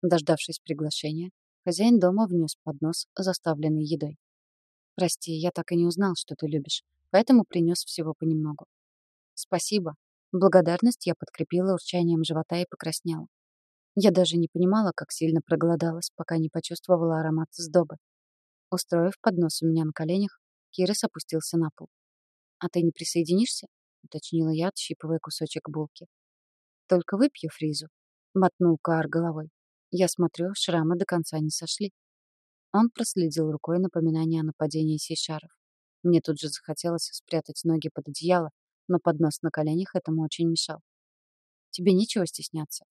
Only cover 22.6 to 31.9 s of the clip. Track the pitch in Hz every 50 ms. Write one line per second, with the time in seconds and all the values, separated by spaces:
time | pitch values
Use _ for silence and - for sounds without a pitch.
22.6 | - 170 - 175 165 170 156 - 165 - - 170 165 151 175 196 233 - - -
23.6 | - - _ _ _ _ _ _ _ - - 156 - - - 165 160 156 160 156
24.6 | 165 190 - - - - 160 _ - 160 165 160 - - 143 - 160 151 - 156
25.6 | - - 147 156 151 147 _ - 180 _ _ _ _ _ _ _ _ _ _ _
26.6 | _ _ _ _ _ _ 185 180 170 - - 196 254 294 _ - - 160 - -
27.6 | 156 156 151 143 151 156 _ _ _ _ _ _ _ _ _ 196 190 175 _ _
28.6 | 180 175 165 151 _ - 165 160 156 147 - 165 170 170 156 156 156 156 _ _
29.6 | _ _ _ _ _ _ - 180 190 170 - - 175 160 _ - 170 185 202 -
30.6 | - - 170 170 156 160 175 175 196 - 185 170 160 - - 156 151 156 - -
31.6 | 170 165 - - 208 196